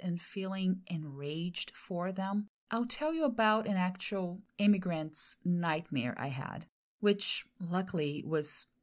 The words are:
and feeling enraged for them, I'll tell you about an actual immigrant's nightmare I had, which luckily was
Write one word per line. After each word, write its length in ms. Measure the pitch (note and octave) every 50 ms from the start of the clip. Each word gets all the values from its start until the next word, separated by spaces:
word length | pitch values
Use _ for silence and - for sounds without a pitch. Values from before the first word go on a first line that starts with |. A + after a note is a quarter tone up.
| -
and 160 | F3+ E3+ E3+
feeling 640 | - - - G3 F#3+ F#3+ F#3+ F#3+ F#3+ F#3 F#3+ F#3 -
enraged 840 | - F3 D#3 D#3 D3 C3+ C#3 C#3+ D3 D#3 E3 E3+ F3+ E3+ - - - -
for 380 | - - - F3+ F3 F3 F#3+
them, 360 | F#3+ F#3+ F#3+ G3 G3+ G#3 G#3 - _ _ _ -
I'll 160 | - A3+ A#3+
tell 280 | B3 - - D4+ D#4 E4
you 100 | D#4+ D#4
about 420 | C4 A3+ - A3 G#3+ G#3+ A3 A3
an 120 | - G3
actual 640 | F#3 F3+ F#3 F#3 - - - G#3 G3 F#3 F3 F3 F#3+ - _ _
immigrant's 800 | - G3+ G#3 G#3 F#3 F#3 F3+ E3+ D#3 D#3 D#3 - - - - - - -
nightmare 720 | F3+ F3 F3 F3 E3 D#3 D#3+ E3 - D3+ B2+ A#2 B2 -
I 100 | - C3
had, 380 | C#3 B2+ C3 - - - - D#3+ - _ _ _ _ _ _
which 460 | G#3 G#3 G3+ G3+ - - - - - - _ -
luckily 640 | F#3 E3 F3 F#3 F#3+ - - E3 D3+ C#3+ D3 - -
was 380 | D#3 D#3+ D3+ D3+ - - - - - _ _